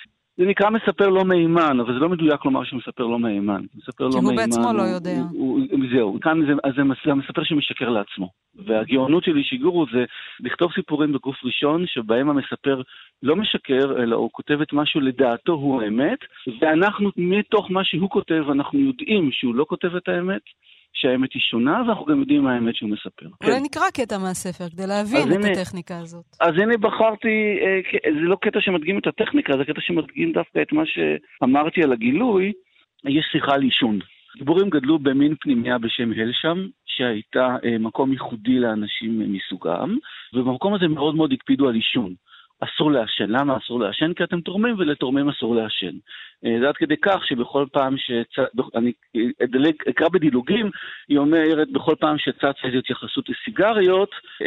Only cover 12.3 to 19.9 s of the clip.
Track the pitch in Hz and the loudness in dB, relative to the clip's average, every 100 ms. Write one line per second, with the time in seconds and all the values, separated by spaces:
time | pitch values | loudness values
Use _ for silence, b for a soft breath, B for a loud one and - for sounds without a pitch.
12.3 | 143 - - 143 131 127 B B _ 143 | 0 -2 -4 -2 -2 -4 B B _ 0
13.3 | 175 220 170 - 131 139 127 117 110 113 | 0 0 -4 0 2 2 0 0 0 -2
14.3 | - - 147 151 147 147 160 135 127 131 | -6 -2 -2 0 0 0 0 0 2 2
15.3 | 117 - 160 139 135 104 110 156 262 - | 2 0 0 0 0 0 0 0 -2 -8
16.3 | B - 113 156 156 202 208 202 185 175 | B -12 0 2 4 2 2 -2 0 0
17.3 | 202 202 208 196 185 190 160 190 208 - | 0 2 0 0 -2 -2 -2 -2 -2 0
18.3 | 160 143 139 143 139 135 127 151 214 147 | 0 2 0 0 2 0 0 0 2 2
19.3 | - 127 117 156 135 180 | 0 -2 0 -2 -2 -4